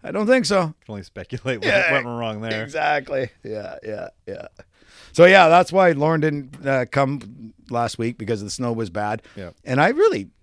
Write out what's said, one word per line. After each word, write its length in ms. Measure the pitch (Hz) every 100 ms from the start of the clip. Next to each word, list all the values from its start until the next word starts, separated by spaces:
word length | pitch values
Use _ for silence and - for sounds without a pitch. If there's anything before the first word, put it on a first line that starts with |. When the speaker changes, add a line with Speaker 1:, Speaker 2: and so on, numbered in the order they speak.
Speaker 1:
I 40 | -
Speaker 2:
I 40 |
don't 160 | 190 214
think 160 | 254
so. 160 | 160 196
Speaker 1:
can 140 | 165 - -
only 140 | 107
speculate 580 | 92 - 90 127 127 120
what 60 | -
Speaker 2:
Yeah, 220 | 196 175
Speaker 1:
went 140 | 143
wrong 380 | 120 120 113 107
there. 200 | 113 110
Speaker 2:
exactly. 680 | 113 156 147 147 139 139 120 _
Yeah, 340 | 123 107 101 -
yeah, 260 | 107 107 - _ -
yeah. 220 | - - _ - _ _ - -
So, 120 | -
yeah, 240 | 175 190 165
that's 240 | 170 180
why 200 | 185 185
Lauren 280 | 143 156 160
didn't, 460 | 156 147 131 - 139
uh, 180 | 135 123
come 640 | 139 135 143 101 120 110 _ -
last 260 | 117 117 -
week 200 | 117 123
because 240 | 107 110
the 80 | 101
snow 200 | - 123
was 180 | 113 110
bad. 320 | 90 104 110 - -
Speaker 1:
Yeah. 140 | 90 -
Speaker 2:
And 160 | - 131
I 80 | 165
really 400 | 285 427 349 - _